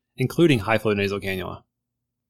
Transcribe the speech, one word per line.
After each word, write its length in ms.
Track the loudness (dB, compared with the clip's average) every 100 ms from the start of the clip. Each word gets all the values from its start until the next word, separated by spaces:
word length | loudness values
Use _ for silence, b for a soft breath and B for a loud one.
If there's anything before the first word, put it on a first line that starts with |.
| _ -6
including 420 | -2 2 4 4
high-flow 340 | 2 0 2
nasal 260 | 0 -2 -4
cannula. 420 | -6 -6 -8 -12 _ _ _ _ _ _